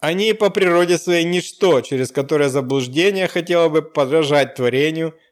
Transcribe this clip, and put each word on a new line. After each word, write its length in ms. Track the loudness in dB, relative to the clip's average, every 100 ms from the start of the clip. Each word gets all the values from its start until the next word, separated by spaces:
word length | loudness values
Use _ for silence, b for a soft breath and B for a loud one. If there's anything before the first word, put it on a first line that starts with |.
Они 320 | -4 -2 -2
по 180 | 0 0
природе 480 | 2 2 2 2 0
своей 260 | 0 0
ничто, 560 | 0 -2 -4 -2 2 2
через 300 | 0 -4 -4
которое 380 | -4 -2 0 0
заблуждение 800 | 0 -2 -2 -2 0 0 0 -2
хотело 400 | -4 -2 2 2
бы 120 | 0
подражать 720 | -2 -2 0 2 2 2 0
творению, 600 | 0 -2 0 0 -2 -6 -8 b